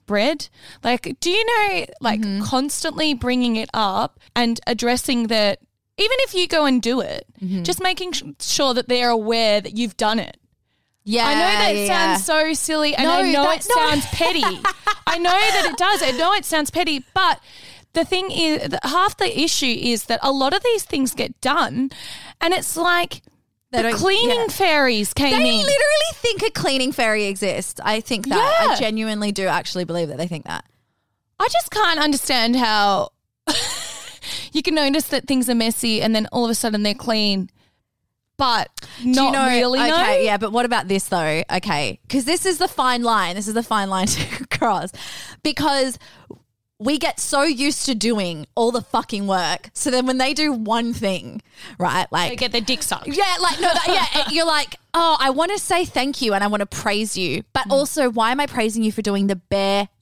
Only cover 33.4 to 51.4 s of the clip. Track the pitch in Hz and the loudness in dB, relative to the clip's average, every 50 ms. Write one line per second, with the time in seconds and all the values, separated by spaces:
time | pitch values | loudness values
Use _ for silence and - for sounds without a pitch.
33.4 | _ - 302 - - - - - - - - - - - - - - - - - | _ -4 -2 -2 -4 -6 -6 -10 -12 -14 -14 -16 -18 -18 -18 -16 -12 -12 -10 -10
34.4 | - - - 311 269 359 311 311 294 277 277 320 - - - 262 - - 277 262 | -10 -6 -4 -2 0 0 2 2 2 2 2 0 0 -2 -2 -4 -2 0 0 0
35.4 | 240 247 247 233 226 226 226 - - 233 220 208 - 220 220 214 214 - - 247 | 2 2 2 2 2 0 0 0 0 0 0 2 2 2 0 0 -2 -2 -2 -2
36.4 | 240 226 233 - - 226 214 208 208 208 202 202 - 233 220 220 214 208 196 190 | 0 0 0 -2 -2 -2 0 0 0 0 -2 -2 -2 -2 0 2 2 2 0 0
37.4 | 185 - _ _ _ _ _ _ _ _ _ _ _ _ _ _ _ _ _ - | -2 -4 _ _ _ _ _ _ _ _ _ _ _ _ _ _ _ _ _ 0
38.4 | 277 254 233 208 - - _ - - - - - 240 247 254 262 269 269 269 269 | 2 2 2 2 0 -4 _ -16 -18 -18 -12 -4 0 2 2 4 4 4 2 2
39.4 | 269 254 247 240 247 247 254 269 247 240 320 339 359 214 214 - - 220 202 202 | 2 2 4 2 2 2 2 2 2 2 2 2 4 4 4 2 2 2 0 0
40.4 | 220 208 214 240 240 240 233 214 - 185 196 196 - - 190 175 160 156 156 160 | -2 0 0 0 0 2 0 0 0 0 0 -2 0 0 -2 0 0 0 0 -2
41.4 | - - - 185 - 208 165 143 147 104 - - _ - - 277 233 262 339 349 | -2 -2 -4 -4 -2 -2 -2 -2 -2 -4 -6 -8 _ -4 -4 -2 0 0 -2 0
42.4 | - 381 349 294 359 - - - 262 254 247 240 240 233 226 208 185 170 180 202 | 0 -2 0 0 -2 -2 0 0 0 0 0 0 2 2 2 2 0 0 -2 -4
43.4 | 202 208 214 233 233 - 220 214 196 196 190 190 185 214 - - 156 - - - | -4 -4 -2 -2 -2 0 0 -2 0 0 0 0 0 0 0 -2 -4 -6 -8 -10
44.4 | 262 - - - 226 233 196 170 170 185 - - - - - - - - - - | -8 -6 -4 -2 0 0 0 0 -2 -6 -10 -12 -16 -14 -14 -14 -16 -16 -12 -6
45.4 | - 302 285 - 294 311 277 277 262 262 247 - - - - - - - - - | -4 -4 -2 0 0 0 2 2 0 0 -2 -6 -12 -20 -20 -20 -20 -20 -20 -20
46.4 | _ _ _ _ _ _ _ - 208 262 302 269 330 - - - - - - 277 | _ _ _ _ _ _ _ -6 -2 -2 -2 0 -2 -2 -4 -4 -4 -2 0 0
47.4 | 285 330 285 240 277 285 - - - - 254 214 190 233 233 208 196 175 165 151 | 2 2 0 0 0 0 -2 -2 -2 -2 -2 0 0 0 0 0 -2 -2 -4 -8
48.4 | 147 - _ - 226 233 240 240 - - - 208 - - 226 202 202 196 190 185 | -10 -8 _ 0 0 0 0 -2 -2 -2 -2 -2 -2 -2 -4 -4 -2 0 0 0
49.4 | 175 151 170 - - - - - - 247 247 254 254 254 254 254 254 269 302 302 | 0 0 -2 -4 -6 -10 -10 -6 -2 0 0 2 2 0 0 0 0 0 0 0
50.4 | 311 302 269 233 220 214 220 233 240 233 233 - 226 196 190 165 92 117 - 214 | 0 0 0 -2 -2 0 0 0 0 -2 -2 -2 -2 -2 -2 -4 -6 -10 -14 -14